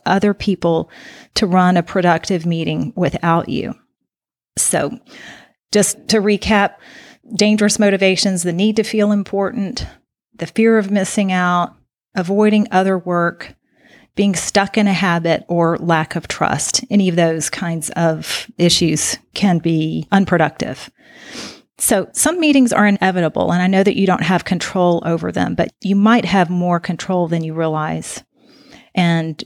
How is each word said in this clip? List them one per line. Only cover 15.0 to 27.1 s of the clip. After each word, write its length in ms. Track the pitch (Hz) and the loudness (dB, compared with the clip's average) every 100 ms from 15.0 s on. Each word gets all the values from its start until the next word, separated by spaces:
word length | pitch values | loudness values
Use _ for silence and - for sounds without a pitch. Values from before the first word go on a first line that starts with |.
| 190 170 165 165 - | 0 0 0 -2 -2
or 280 | 170 165 170 | 0 0 0
lack 400 | - 160 160 170 | 0 0 0 -6
of 120 | - | -8
trust. 560 | - 160 151 - - - | -2 -2 -2 -2 -4 0
Any 200 | 208 185 | 2 2
of 80 | 170 | 2
those 340 | 165 160 147 | 2 0 -6
kinds 400 | - 170 165 151 | -6 -6 -6 -6
of 600 | - 170 156 160 - - - | -2 0 0 -4 -10 -8 0
issues 640 | 175 - 165 156 - - _ | 2 2 0 0 -4 -6 _
can 240 | - 202 170 | -2 0 0
be 500 | 165 160 160 160 160 | 0 0 -2 -4 0
unproductive. 800 | 196 190 170 156 - - - - _ _ - - - - - _ - | 0 2 2 0 -2 -8 -8 -16 _ _ -20 -18 -16 -16 -18 _ -6
So 300 | - 208 175 | -2 0 -2
some 280 | - - 359 | -2 0 2
meetings 320 | 311 277 240 | 4 4 4
are 140 | - 208 | 4 2
inevitable, 640 | 196 190 180 160 - 180 | 2 0 0 0 0 0
and 80 | 175 | 0
I 60 | 185 | 2
know 160 | 190 | 2
that 140 | 196 - | 2 2
you 100 | 190 | 2
don't 160 | 180 | 0
have 220 | 160 180 | 0 0
control 580 | - 175 - 190 175 170 | 0 -4 -4 0 2 2
over 260 | - 165 175 | 0 -4 -2
them, 240 | 175 175 | -4 -2
but 160 | 170 170 - | -2 -4 -4
you 120 | 185 | -2
might 300 | 196 214 240 | 2 4 4
have 240 | 170 196 170 | 2 2 2
more 320 | 180 180 170 | 0 0 -2
control 480 | - 170 - | -2 -8 -4